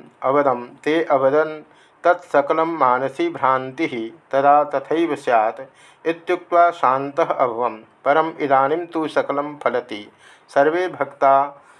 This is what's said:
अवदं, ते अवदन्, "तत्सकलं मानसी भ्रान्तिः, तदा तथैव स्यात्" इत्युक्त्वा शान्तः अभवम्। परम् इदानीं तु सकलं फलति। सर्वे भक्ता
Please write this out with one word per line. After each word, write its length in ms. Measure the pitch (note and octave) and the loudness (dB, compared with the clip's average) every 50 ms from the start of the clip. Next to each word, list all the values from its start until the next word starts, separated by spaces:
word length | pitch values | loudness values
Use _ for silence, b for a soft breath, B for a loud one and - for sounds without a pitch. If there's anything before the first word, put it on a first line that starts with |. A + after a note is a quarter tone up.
| D3+ - _ - | -20 -20 _ -6
अवदं, 460 | C3 C3 C3+ C#3+ C#3 C3+ B2 B2 A#2+ | -2 0 2 2 2 2 0 -2 -6
ते 360 | C3 - - - D3 D#3 E3 D#3 | -14 -16 -8 -4 -2 -2 0 0
अवदन्, 580 | - D3 C3 C3+ C3+ C#3+ D3+ D#3 D#3 D#3 D3+ - _ b b b b b b - | 0 0 2 2 2 2 2 0 -2 -6 -14 -16 _ b b b b b b 0
"तत्सकलं 720 | E3+ F3 F3 - - - C#3+ C#3+ C#3+ D#3+ D#3+ D#3+ E3 E3+ | 0 0 0 -2 0 0 0 2 2 0 0 0 -2 0
मानसी 520 | D#3 C3+ B2+ B2 B2+ C3+ C3 - - E3+ E3+ | 0 2 2 2 2 -2 -4 -4 -4 -4 -4
भ्रान्तिः, 880 | E3+ C3 C3+ C3 C3 C3 C3 C3 C3 D3 E3 D3 C3 A#2 A2+ A2+ - - _ - | -2 0 0 0 0 0 -2 -6 -6 -6 -6 -4 -4 -8 -8 -10 -12 -16 _ -4
तदा 320 | C3+ C3+ C#3 C#3+ C#3+ D3 D3 | -2 2 4 6 4 4 4
तथैव 520 | C#3+ C#3+ C3+ - - D3+ E3 E3+ D#3+ C#3+ | 2 -2 -6 -4 -2 -2 -2 0 -2 -2
स्यात्" 460 | - - C3 A#2+ A2 G#2+ A2+ - - C3+ - b b b b b b b | -4 -2 2 2 2 2 0 -4 -8 -16 -20 b b b b b b b
इत्युक्त्वा 640 | D#3+ E3 E3 - - F3+ F3 - - F3 E3+ F3 E3+ | -6 -6 -4 -4 -4 -4 -4 -4 0 2 4 4 4
शान्तः 540 | E3 - C#3 B2 C3 C3+ C#3 C#3+ C#3+ E3+ E3 | 2 0 0 0 0 0 -4 -6 -4 -4 -2
अभवम्। 580 | - D3+ - C#3 B2 A2+ A#2 B2 A2+ A2 A2 A2+ _ _ _ - | -2 0 -2 -2 -2 -2 -2 -4 -4 -4 -8 -18 _ _ _ 0
परम् 260 | C3+ D3 D#3 D#3+ E3 D#3+ - | 2 2 2 2 -2 -4 -6
इदानीं 460 | D3+ C3+ C#3 C3+ C3+ C#3 D#3 F3 F3 | -2 2 2 2 2 2 0 -4 -6
तु 220 | E3 - E3 D#3 | -6 -6 -4 -4
सकलं 500 | D3 - D3 B2 - C#3+ C#3+ D3 D3+ D3 | -2 -2 -2 -2 -2 -4 -4 -4 -6 -8
फलति। 540 | C#3+ - A#2+ A#2+ B2 A#2+ - A2 G#2 G#2 - b b b b b b b b | -4 -4 -2 -2 -2 -6 -6 -12 -12 -14 -18 b b b b b b b b
सर्वे 380 | - C#3 C#3+ D#3 D#3+ F3+ F#3 | 0 2 2 2 2 0 -4
भक्ता 760 | F3 D3 C3+ C#3 C#3 - - D3 C#3 C#3 C#3 C#3+ C#3+ C#3+ b b b b | -4 -4 -6 -8 -8 -4 0 2 4 4 4 2 0 -6 b b b b